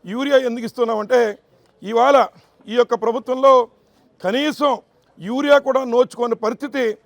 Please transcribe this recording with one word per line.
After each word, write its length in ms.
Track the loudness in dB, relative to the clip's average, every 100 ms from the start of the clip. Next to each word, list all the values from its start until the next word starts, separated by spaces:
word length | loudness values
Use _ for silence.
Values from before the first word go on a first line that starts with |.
| -8
యూరియా 240 | -6 0 0 0
ఎందుకు 160 | -6 -8
ఇస్తున్నామంటే 500 | -4 -4 -2 0 0 0 -4 _ _ _ _ -4
ఇవాళ 260 | 0 4 4 2 _ _ _ -4
ఈ 40 | -2
యొక్క 160 | 0 -2
ప్రభుత్వంలో 500 | -2 -4 -6 2 4 4 2 _ _ _ _ _ -4
కనీసం 460 | -2 -2 -2 -2 -2 _ _ _ _ -8
యూరియా 300 | -4 4 4 4
కూడా 140 | -4 0
నోచుకోని 420 | 0 0 -2 -6 -4 -4
పరిస్థితి 380 | -6 -8 -4 -4 -6